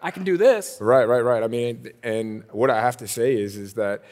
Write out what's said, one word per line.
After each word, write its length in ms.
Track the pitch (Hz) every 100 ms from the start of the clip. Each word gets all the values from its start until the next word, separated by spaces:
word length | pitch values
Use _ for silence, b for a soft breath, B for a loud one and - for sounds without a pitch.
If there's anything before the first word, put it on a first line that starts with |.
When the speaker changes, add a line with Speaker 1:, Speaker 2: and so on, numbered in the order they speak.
Speaker 1:
I 80 | 170
can 140 | 180
do 120 | 190 175
this." 420 | 247 226 180 -
Speaker 2:
Right, 240 | 110 131 113
right, 140 | 123
right. 240 | 120 117
I 20 | 113
mean, 460 | 120 120 117 117 -
and 400 | 120 110 110 107 107
what 180 | 104 131
I 120 | 110
have 160 | 123 120
to 100 | 107
say 340 | 123 123 117
is, 160 | 101 104
is 180 | 98
that, 280 | 110 101 104 B